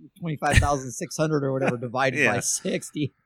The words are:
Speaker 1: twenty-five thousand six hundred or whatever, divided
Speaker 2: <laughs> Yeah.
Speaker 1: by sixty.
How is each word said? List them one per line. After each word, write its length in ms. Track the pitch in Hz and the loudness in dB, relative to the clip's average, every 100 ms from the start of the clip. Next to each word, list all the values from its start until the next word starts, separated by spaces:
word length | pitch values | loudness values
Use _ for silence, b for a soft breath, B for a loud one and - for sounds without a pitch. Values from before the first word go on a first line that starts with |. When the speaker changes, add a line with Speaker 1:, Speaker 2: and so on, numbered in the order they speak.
| 156 _ | -20 _
Speaker 1:
twenty-five 360 | 170 143 147 143 | -8 -2 4 4
thousand 340 | 143 143 131 | 4 0 -4
six 240 | - 156 - | -10 -8 -2
hundred 260 | 156 151 | 0 2
or 80 | 135 | 0
whatever, 240 | 135 131 123 | 0 0 -2
divided 420 | 123 127 135 135 | -4 0 2 4
Speaker 2:
<laughs> 40 | |
Yeah. 100 | 127 | 2
Speaker 1:
by 60 | 127 | 2
sixty. 720 | - - 190 185 - 156 135 - | -2 -4 -4 -4 -6 -4 -6 -6